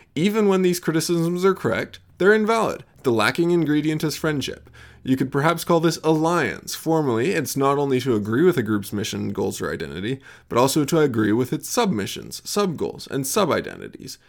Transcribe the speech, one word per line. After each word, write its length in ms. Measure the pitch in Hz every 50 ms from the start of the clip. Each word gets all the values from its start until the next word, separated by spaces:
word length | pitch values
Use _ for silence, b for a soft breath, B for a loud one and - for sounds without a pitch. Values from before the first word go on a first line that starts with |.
| b b _
Even 320 | 139 165 208 202 226 214
when 140 | 196 190 190
these 180 | 185 180 175 175
criticisms 640 | - - 156 160 151 - 175 170 165 170 175 180 185
are 100 | 196 185
correct, 460 | - - 123 92 101 139 - - - _ _ -
they're 160 | _ - 202 214
invalid. 520 | 220 214 208 226 226 208 135 - - - _ _ -
The 100 | - 131
lacking 400 | 117 110 104 117 131 - 170 170
ingredient 500 | 175 175 160 143 151 151 147 156 156 156 165
is 100 | 151 143
friendship. 540 | - - 160 151 139 120 - - - - - B B B B B B B
You 120 | 131 131
could 160 | 131 135 127 131
perhaps 320 | 143 143 165 170 165 -
call 160 | - 175 165
this 180 | 160 170 160 -
alliance. 760 | - 160 165 156 156 165 175 170 143 101 76 - - - -
Formally, 560 | - - 156 160 160 151 135 113 110 123 175
it's 260 | 190 165 139 120 -
not 200 | 135 135 139 143
only 220 | 139 143 139 131 127
to 160 | 120 135 117
agree 280 | 107 101 104 110 131 170
with 120 | 185 -
a 80 | 139 110
group's 300 | 104 107 104 101 - -
mission, 400 | 101 92 - - 101 104 104 101
goals, 260 | - 104 101 104 -
or 100 | 95 76
identity, 520 | 78 78 80 71 71 87 95 113 135 135 B B B B B
but 100 | _ -
also 280 | 117 127 135 - 160 143
to 140 | 143 170 165
agree 340 | 151 139 113 107 110 104 104
with 180 | 120 127 -
its 160 | 160 - -
submissions, 720 | - - 254 240 196 123 104 95 95 - - - - - - -
sub-goals, 640 | - - 208 208 190 147 110 95 58 - - - -
and 160 | - 139 135
sub-identities. 920 | - - 220 196 151 113 95 - - 50 50 50 53 - - - - - b b